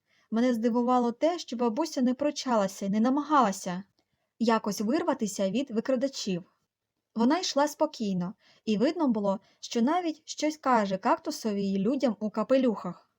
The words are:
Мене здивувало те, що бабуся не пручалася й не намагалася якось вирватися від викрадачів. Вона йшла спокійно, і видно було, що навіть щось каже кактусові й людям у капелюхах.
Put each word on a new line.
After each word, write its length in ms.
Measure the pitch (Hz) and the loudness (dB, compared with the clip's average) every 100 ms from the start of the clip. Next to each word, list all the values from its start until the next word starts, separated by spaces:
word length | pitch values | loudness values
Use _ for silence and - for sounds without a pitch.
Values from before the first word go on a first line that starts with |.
| _ _ - | _ _ -6
Мене 220 | 220 254 | 0 2
здивувало 580 | 240 233 233 240 254 240 | 2 0 0 2 2 2
те, 280 | 233 311 349 | 2 0 0
що 160 | - 233 | -6 -2
бабуся 460 | 240 220 320 - | -2 0 -2 0
не 120 | 254 | 0
пручалася 720 | 254 294 285 262 226 196 - 196 | 2 -2 -2 -2 0 0 -2 -2
й 40 | |
не 100 | 214 | 2
намагалася 840 | 240 277 294 302 226 190 190 180 - _ _ _ _ - | 2 2 2 4 4 0 -6 -8 -10 _ _ _ _ -4
якось 400 | 226 220 220 190 | 0 0 -2 -4
вирватися 680 | 214 302 339 262 208 - 196 | 0 0 0 -2 -2 -2 -2
від 220 | 202 285 | -2 -2
викрадачів. 720 | 220 226 262 269 - - 175 - _ _ _ _ _ _ 226 | -4 -2 0 -2 -4 -4 -4 -6 _ _ _ _ _ _ 0
Вона 240 | 233 330 | 2 2
йшла 280 | 370 277 294 | 0 0 0
спокійно, 640 | 294 302 - 208 185 175 - _ _ - | 0 -4 -2 -2 -2 -4 -8 _ _ -2
і 120 | 208 | 2
видно 300 | 254 339 294 | 2 2 0
було, 320 | 220 202 196 _ _ | 2 0 -2 _ _
що 220 | - 240 | -6 0
навіть 400 | 233 349 349 311 - | 2 2 -2 -6 -10
щось 320 | - 294 302 | -4 -4 -2
каже 400 | 277 240 202 190 | 2 2 2 0
кактусові 680 | 233 320 - 302 226 202 | 0 0 -2 -6 -4 -2
й 140 | 196 196 | -2 0
людям 380 | 196 277 269 208 | 0 2 0 -2
у 100 | 214 | -4
капелюхах. 800 | 220 214 262 240 196 180 175 _ | -4 2 2 2 0 -6 -10 _